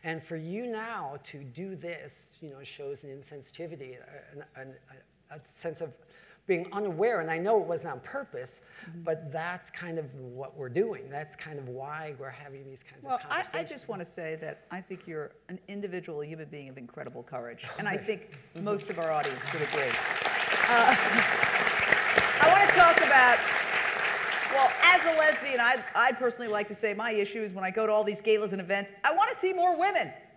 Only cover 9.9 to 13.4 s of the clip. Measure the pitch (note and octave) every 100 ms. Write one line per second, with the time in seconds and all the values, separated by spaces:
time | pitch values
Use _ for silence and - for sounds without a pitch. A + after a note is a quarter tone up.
9.9 | E3 D3 C3+ B2+ B2 C3+ - C3 B2+ A3+
10.9 | E3 B2+ C#3+ D3+ - D#3 D3 C3 B2 C3+
11.9 | D3+ D#3 C3+ C3+ B2+ D3 C#3 C3+ C3+ -
12.9 | - C#4 B3 B3 D#4